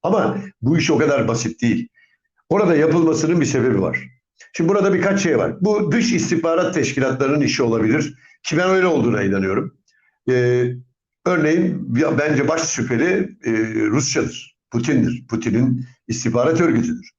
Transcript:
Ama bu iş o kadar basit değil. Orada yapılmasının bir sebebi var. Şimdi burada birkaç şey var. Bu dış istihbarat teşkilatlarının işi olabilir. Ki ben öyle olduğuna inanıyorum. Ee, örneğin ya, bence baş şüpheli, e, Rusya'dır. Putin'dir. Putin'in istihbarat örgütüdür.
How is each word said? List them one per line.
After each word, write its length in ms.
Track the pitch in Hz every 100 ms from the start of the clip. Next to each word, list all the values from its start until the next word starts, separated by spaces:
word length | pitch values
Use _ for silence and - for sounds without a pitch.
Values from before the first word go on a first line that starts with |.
Ama 360 | 170 208 131 131 - _
bu 160 | 117 160
iş 120 | 143
o 80 | 143
kadar 300 | 147 139 110
basit 340 | 117 113 -
değil. 260 | 117 104 - _ _ _ _ _ _
Orada 280 | 190 208 156
yapılmasının 640 | 160 160 165 156 160 170
bir 60 | 131
sebebi 340 | 131 120 104
var. 280 | 90 - - _ _ _ -
Şimdi 160 | - 165
burada 260 | 202 196
birkaç 280 | 180 190 196
şey 160 | 185 135
var. 180 | 87 -
Bu 320 | 190 208 -
dış 200 | 233 233
istihbarat 640 | 196 - 170 165 165 180
teşkilatlarının 640 | 180 135 - 131 131 135 147
işi 220 | 127 -
olabilir. 520 | 120 113 107 143 - - - _
Ki 140 | - 151
ben 140 | 185
öyle 160 | 190 185
olduğuna 360 | 151 120 107
inanıyorum. 520 | 98 98 135 101 170 _ _ _ _ _ -
Ee, 340 | 127 123 123 123 123 - _ _ _ -
örneğin 680 | 175 151 170 180 - 131 120
ya, 220 | 147 135
bence 300 | 151 143 143
baş 200 | 165 160
şüpheli, 680 | - 123 117 170 196 190 -
e, 80 | 120 110 110 110 107
Rusya'dır. 720 | 117 123 147 117 - - _ _
Putin'dir. 560 | 117 120 135 123 120 -
Putin'in 580 | 110 120 101 131 123 - _ -
istihbarat 520 | 113 120 113 131 165
örgütüdür. 500 | 165 117 - - -